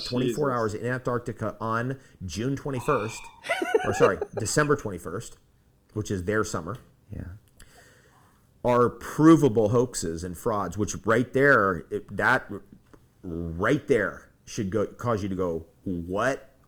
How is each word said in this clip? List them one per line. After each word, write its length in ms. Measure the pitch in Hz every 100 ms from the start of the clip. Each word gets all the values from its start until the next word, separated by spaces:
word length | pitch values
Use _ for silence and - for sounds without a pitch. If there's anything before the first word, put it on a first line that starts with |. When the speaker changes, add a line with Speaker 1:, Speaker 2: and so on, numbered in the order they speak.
Speaker 1:
twenty-four 460 | - 123 120 131 143
Speaker 2:
Jesus. 80 | 123
Speaker 1:
hours 160 | 110
in 100 | 101 120
Antarctica 720 | 127 135 120 123 110 104 -
on 400 | 113 113 127 135 - - 92
June 280 | 98 127
twenty-first, 640 | 139 143 127 - 123 113 - - - - - - - -
or 80 |
sorry, 240 | 98 107 87 - -
December 380 | 107 151 147 147
twenty-first, 640 | 107 87 85 98 - - _ _ _ _ _
which 160 | 107 101
is 140 | 98
their 200 | 87 107
summer, 320 | - 98 82 127 - _ -
Speaker 2:
Yeah. 120 | - 85 101 _ - - - - _ _ _ _ _ _ _
Speaker 1:
are 280 | 120 120 117
provable 800 | - - - 160 156 139 110 104
hoaxes 520 | 120 127 - 87 80
and 120 | 90 85
frauds, 400 | 123 101 92 98
which 180 | 101 80 104
right 260 | 113 120
there, 520 | 131 143 123 98 82 -
it, 240 | 104 -
that 360 | 101 107 131 - 98 - - _ - _ _
right 640 | 92 82 85 82 110 151 -
there 400 | 117 90 - - _
should 240 | - - 95
go, 160 | 107 98
cause 360 | - 120 107
you 60 | 98
to 40 | 92
go, 280 | 90 82 - _
"What? 680 | 101 87 85 98 127 135 - _